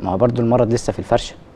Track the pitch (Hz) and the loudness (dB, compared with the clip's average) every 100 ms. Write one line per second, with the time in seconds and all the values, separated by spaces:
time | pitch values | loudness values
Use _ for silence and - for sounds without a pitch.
0 | 92 95 123 120 117 123 113 117 - 104 | -4 0 0 2 2 2 2 0 -2 -6
1 | 92 117 - - - | 0 0 0 -14 -20